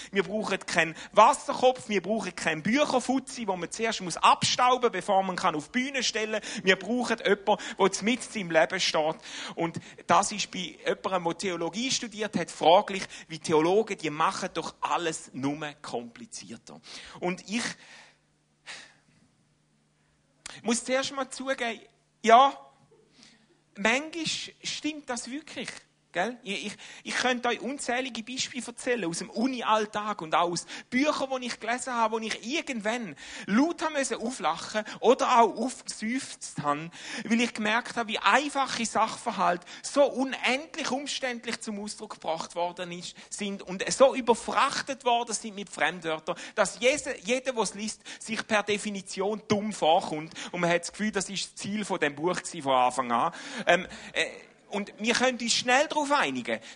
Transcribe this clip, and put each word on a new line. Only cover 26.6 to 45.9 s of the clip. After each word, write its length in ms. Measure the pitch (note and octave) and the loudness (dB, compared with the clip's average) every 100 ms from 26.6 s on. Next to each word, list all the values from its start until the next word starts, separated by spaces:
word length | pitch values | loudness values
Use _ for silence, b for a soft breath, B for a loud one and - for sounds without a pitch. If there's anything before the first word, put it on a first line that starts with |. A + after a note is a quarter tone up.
| G3 | -6
ich, 100 | - B B | -10 B B
ich 100 | - | -6
könnte 360 | - B3 B3 A#3+ | 0 0 0 -2
euch 100 | A#3 | -2
unzählige 640 | A3+ C#4+ - A#3+ C4 A#3 | -4 -6 -4 -4 -4 -8
Beispiele 420 | A3 B3+ - B3 A#3 | -10 -6 -6 -6 -12
erzählen 380 | A#3 B3+ A#3+ | -8 -4 -2
aus 140 | E3+ E3+ | -2 -4
dem 120 | F#3 | -8
Uni-Alltag 920 | G#3 C4 B3 - A3 G#3+ G#3 G#3 G3+ | -2 -2 0 2 2 2 -4 -6 -6
und 120 | D#3+ | 0
auch 160 | D#3 F3 | 2 2
aus 160 | E3+ - B - | 0 -6 B -4
Büchern, 400 | B3 D4 C#4+ C4+ C4 | 0 2 0 -2 -4
die 60 | B3 | -6
ich 140 | - | -8
gelesen 340 | G#3+ B3 C4 | -4 -4 -2
habe, 220 | A#3+ A3 A3+ | 0 0 0
wo 20 | |
ich 260 | A3 - | -4 -6
irgendwann 720 | A3 D#4 D4 A#3 G3+ A#3+ G3+ C3+ B B G3 | -4 -4 -4 -4 -2 -4 -6 -12 B B 0
laut 340 | G#3+ D#4+ E4+ | 4 4 2
haben 120 | D#4+ | 0
müssen 240 | D4 C4 G#3+ | 2 2 0
auflachen 680 | A3+ C4 D#3+ E3+ - G#3+ G#3 B | -4 0 0 0 -2 -2 -2 B
oder 400 | G3+ C4 C4+ A#3+ | 6 6 8 8
auch 180 | A3 E3+ | 8 4
aufgeseufzt 1040 | B3+ - - - A3 C4 - - - - | -4 -4 -12 -8 -4 -4 -6 -14 -12 -4
haben, 260 | D3 C#3+ E3+ B B B | -2 -2 -2 B B B
weil 180 | - A3+ | 0 2
ich 140 | A#3+ | 2
gemerkt 420 | - G#3+ A3 A#3+ - | 0 0 0 -2 -6
habe, 120 | A3 | -4
wie 100 | G#3 | 0
einfache 680 | F#3+ A#3+ D4 C#4 C4+ - A3+ | 4 6 4 0 -2 -2 -2
Sachverhalte 800 | G#3+ G#3+ - A#3+ F#3+ F3 F3 - B | 0 0 0 -6 0 2 2 -4 B
so 180 | - C#4 | -4 4
unendlich 840 | C#4 A3+ C4+ F3+ G3+ C4 D#4+ E4 C4+ | 4 4 -4 -2 -2 -2 -4 -6 -4
umständlich 720 | C4 C#4+ - C4 A#3+ A#3 - | -4 -4 -6 -4 -6 -8 -8
zum 180 | - G3+ | -8 -8
Ausdruck 360 | G#3 - G#3+ | -8 -10 -14
gebracht 420 | - F3 E3 - F3 | -10 -4 -4 -4 -4
worden 340 | F3 F3 F3 | -4 -4 -8
ist, 240 | F3 F3 - B | -8 -12 -16 B
sind 340 | - G3+ G3 | -6 -6 -6
und 260 | - F#3+ - | -8 -6 -2
so 200 | - C4+ A#3 | 6 6 6
überfrachtet 880 | A#3 A3+ - G3+ C4+ - - C4+ | 2 2 2 2 2 0 -6 -4
worden 280 | A#3+ A#3 A3+ | 0 0 0
sind 220 | G#3 A3+ | -6 -8
mit 160 | G3 F#3+ | -10 -10
Fremdwörtern, 640 | - D3 | -2 -2